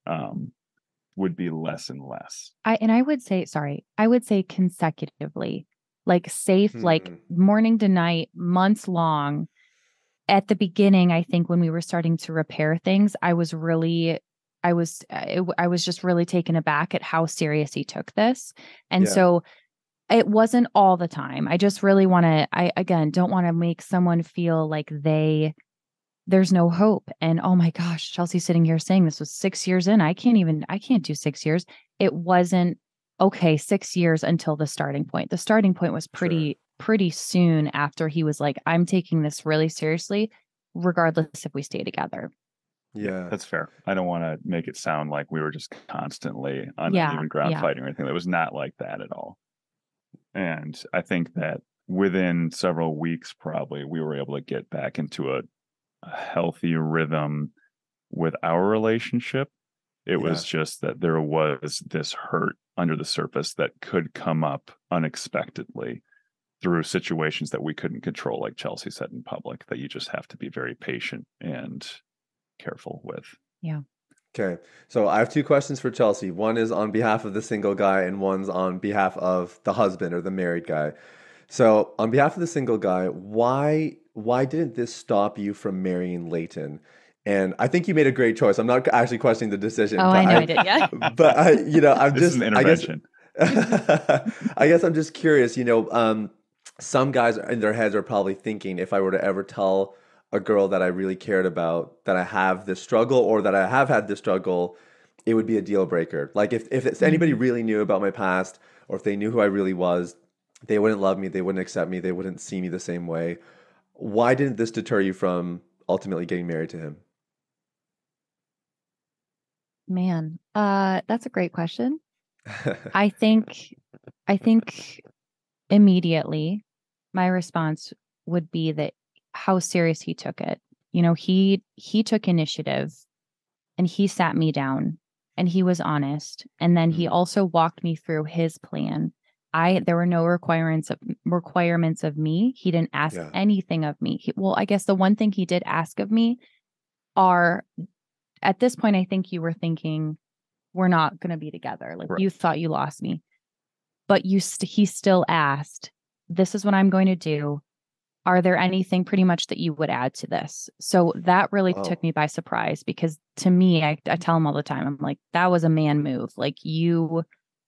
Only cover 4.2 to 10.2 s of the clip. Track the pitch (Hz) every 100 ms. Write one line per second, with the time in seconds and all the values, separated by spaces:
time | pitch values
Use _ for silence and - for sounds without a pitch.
4.2 | - 202 185 - 180 - 160 - 151 -
5.2 | 151 - - - - _ _ _ - 180
6.2 | - - - 190 208 120 170 160 92 85
7.2 | - 175 196 214 226 226 208 185 170 170
8.2 | - 170 175 180 190 208 - 175 165 151
9.2 | 143 147 160 _ _ _ _ _ _ _